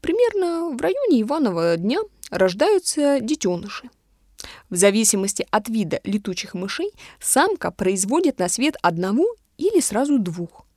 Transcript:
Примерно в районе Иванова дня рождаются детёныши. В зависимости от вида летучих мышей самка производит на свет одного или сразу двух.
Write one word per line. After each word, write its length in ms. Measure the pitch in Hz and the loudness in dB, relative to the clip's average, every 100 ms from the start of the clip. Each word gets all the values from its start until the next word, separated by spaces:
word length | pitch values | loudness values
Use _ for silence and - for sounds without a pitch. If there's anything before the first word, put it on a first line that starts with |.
Примерно 640 | - 392 480 415 359 330 339 | -2 2 2 2 -2 -2 -4
в 120 | 247 | -2
районе 400 | 349 440 523 262 | -2 0 2 2
Иванова 560 | 220 302 247 170 170 170 | 2 0 0 2 0 2
дня 220 | 190 311 427 _ - | 0 -2 -4 _ -10
рождаются 880 | - 190 185 320 403 - - 285 277 | 0 0 2 2 2 0 0 2 2
детёныши. 680 | 226 302 202 175 202 - 240 _ _ _ _ _ - - _ | 0 -2 -2 -2 -6 -14 -16 _ _ _ _ _ -20 -20 _
В 80 | 175 | 4
зависимости 720 | 196 202 220 202 196 - - | 4 4 2 0 -2 -4 -2
от 200 | 214 214 | -2 0
вида 300 | 226 170 - | -2 -2 -4
летучих 480 | - 202 202 180 - | -4 -4 -4 -8 -8
мышей 400 | 180 196 - 392 - - - | -8 -8 -6 -8 -8 -20 -10
самка 520 | - 254 370 392 175 | 0 2 2 0 -4
производит 680 | - 185 190 196 294 349 - | -2 -2 0 0 2 0 0
на 120 | 180 | -2
свет 260 | - 277 - | 0 -2 2
одного 440 | - 170 185 220 415 453 _ _ | 0 0 0 2 0 -2 _ _
или 240 | 359 427 | 0 2
сразу 380 | - 208 285 285 | 0 0 2 0
двух. 480 | 180 170 170 - _ | 0 -4 -8 -10 _